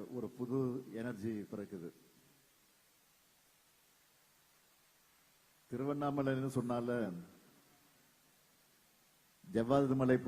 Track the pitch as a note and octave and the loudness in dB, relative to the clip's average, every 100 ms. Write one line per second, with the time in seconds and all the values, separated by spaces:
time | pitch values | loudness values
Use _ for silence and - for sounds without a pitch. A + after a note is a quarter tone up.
0 | G2+ B2 G#2+ - A#2+ C3+ B2+ B2+ A2 G#2+ | -8 -6 -6 -6 -2 0 0 -2 -6 -8
1 | A#2+ G#2+ A2+ G#2+ F#2 G#2 G2 G2 E2 - | -6 -4 -4 -4 -6 -8 -8 -8 -10 -14
2 | - - - _ _ _ _ _ _ _ | -20 -20 -20 _ _ _ _ _ _ _
3 | _ _ _ _ _ _ _ _ _ _ | _ _ _ _ _ _ _ _ _ _
4 | _ _ _ _ _ _ _ _ _ _ | _ _ _ _ _ _ _ _ _ _
5 | _ _ _ _ _ _ - B2 C#3 C#3+ | _ _ _ _ _ _ -8 -4 -2 0
6 | C#3+ C#3+ C3+ C3 C3+ C3 A#2+ A#2+ A#2+ A#2+ | 0 2 2 2 0 0 0 0 0 0
7 | G2+ F2 - - - - - - - _ | 0 -4 -12 -20 -20 -20 -20 -20 -20 _
8 | _ _ _ _ _ _ _ _ _ _ | _ _ _ _ _ _ _ _ _ _
9 | _ _ _ _ - G#2 A#2 C#3 C3+ C3+ | _ _ _ _ -4 0 4 4 4 4
10 | C3 B2+ | 6 6